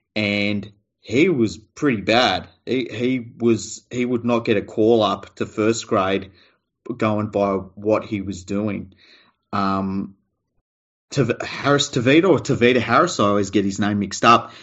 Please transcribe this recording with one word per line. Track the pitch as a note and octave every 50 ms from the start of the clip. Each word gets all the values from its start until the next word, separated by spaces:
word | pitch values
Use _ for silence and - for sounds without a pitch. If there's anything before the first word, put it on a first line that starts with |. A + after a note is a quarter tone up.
| _ _ _
and | G#2+ G#2+ G2+ G#2 G#2 G2+ G#2 G#2 G2+ G2+ - - _ _ _ _ _
he | _ - G#2+ B2+ E3+ G3
was | E3+ B2+ A2+ G2+ E2+ -
pretty | - _ _ - D3+ D3 A#2+ G#2
bad. | F2+ G2+ A2 A#2+ B2+ G#2+ F#2 F2 D#2+ - _ _ _
He, | G#2+ A#2 C3 B2 -
he | - A2 B2 B2+ C3 B2+ A2+ A#2 - -
was, | A#2 A#2 A2+ G#2+ - - - - - _
he | - B2 B2
would | A#2+ B2+ A2+ G#2+
not | A#2+ A#2+ A#2 A#2
get | - A2
a | G2+
call | - - - - G#2+ A2+ A#2+ A2+
up | G#2+ G2 G2 - - - _
to | - A2
first | G2 - - G#2+ A2 A#2 A2+ - -
grade | A#2+ G2+ F#2+ F#2+ G2 G2 F#2+ - - _ _ _ _ _ _ _ _ _ _ - -
going | - A2+ A2 G#2+ G#2 G#2 G#2
by | G2+ G2+ G2+ G2+ G2 F#2+ F2+ F2+ -
what | - G2+ G#2+ A2 G2 -
he | - A2 G2+
was | F#2+ G2 F#2+ F2 -
doing. | - G2+ G2+ G#2 G#2+ G2 G2 F#2+ - - _ _ _ _ _ _ _ _ _ _ _
Um, | - G2+ G2 G2 G2 F#2+ G2 F#2+ F#2+ G2 - - - _ _ _ _ _ _ _ _ _ _ _ _ _ _ _ _ _ _ _
Tav-, | - D3 B2+ G#2+ - -
Harris | - - - - - C#3 C#3+ C#3 - -
Tavita | - C3+ A2+ B2+ C#3+ E3 E3+ G3
or | D3+ A#2
Tavita | G#2+ - C3 G2+ A#2+ B2 B2+ B2
Harris, | A2 A2+ A#2 C3+ E3 F3 - -
I | A2
always | G2+ G2+ G2+ G2+ G2
get | G2+ G#2+ G2
his | G2 G2 -
name | G#2 G2+ G#2 G2+
mixed | G2+ F#2+ - - -
up. | A#2+ A#2+ A2 - - - -